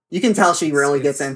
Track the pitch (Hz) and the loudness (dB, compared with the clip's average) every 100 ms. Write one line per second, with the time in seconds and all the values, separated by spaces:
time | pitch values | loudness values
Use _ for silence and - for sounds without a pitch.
0 | _ 185 240 208 180 170 160 143 143 143 | _ -2 0 2 2 2 0 0 2 2
1 | 143 139 139 | 0 -2 -6